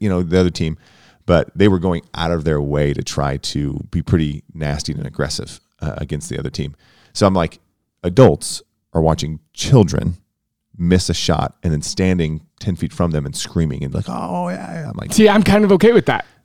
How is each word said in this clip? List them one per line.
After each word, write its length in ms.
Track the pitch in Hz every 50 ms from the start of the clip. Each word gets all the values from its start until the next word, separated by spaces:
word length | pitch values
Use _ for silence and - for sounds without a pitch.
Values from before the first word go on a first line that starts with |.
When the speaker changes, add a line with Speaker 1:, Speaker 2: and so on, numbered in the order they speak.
Speaker 1:
you 80 | 110 101
know, 120 | 92 90
the 160 | 90 80 90
other 120 | 92 92 87
team. 280 | - - 87 80 78 - _ _ _ _ _ _ _ _ -
But 240 | - 87 80 - - -
they 120 | 85 98 104
were 100 | 95 90
going 220 | 85 95 87 82 - _ -
out 180 | - 82 82
of 120 | 87 82 73
their 180 | 82 76 73
way 320 | 71 71 73 73 73 71 69
to 80 | 65
try 360 | - - - 73 71 69 67
to 420 | 67 - - - 73 71 69 71 71 - -
be 100 | - 85
pretty 420 | - - 95 85 80 76 71 73 - _ -
nasty 380 | 80 76 73 71 78 - - -
and 120 | - -
aggressive, 520 | 67 67 - 71 - - - - - - - _ _ _ -
uh, 120 | - 76 -
against 300 | - 71 65 73 71 - -
the 80 | -
other 120 | - 69 65
team. 260 | - - 73 71 71 _ _ _ _ _ _ _ -
So 120 | - 104
I'm 80 | 98 95
like, 260 | 90 82 80 - - _ _ _ _ _ _ _ _ -
adults 580 | 90 87 131 131 98 76 - - - - - _ _ _ _ _ _ -
are 80 | 82
watching 380 | 80 80 78 78 80 78 78 76 _ _ -
children 640 | - - - 139 127 98 80 98 - - - 87 - _ _ _ _ _ _ _ _ _ _ _
miss 320 | - 87 85 92 92 - -
a 40 | 85
shot 420 | - - - 82 73 69 69 - _ -
and 80 | 87 78
then 80 | 76
standing 600 | 73 - - - 92 92 92 90 80 78 78 76 - _ _ -
ten 160 | - 98 90
feet 160 | - 85 - -
from 180 | - 87 85
them 140 | 78 76 69
and 100 | 71 69
screaming 480 | - - - - 85 82 76 65 67 71
and 80 | 67 -
like, 160 | - - -
"Oh, 400 | - - 85 - 185 180 180 175
yeah, 240 | 180 - - - 175
yeah." 160 | 165 151 -
I'm 80 | -
like, 160 | - - - -
Speaker 2:
See, 160 | - 220 208
I'm 140 | 196 220 180
kind 200 | 165 190 214 214
of 80 | 190 196
okay 200 | 165 202 226 240
with 120 | 196 -
that. 180 | - 123 - - _ _ _ _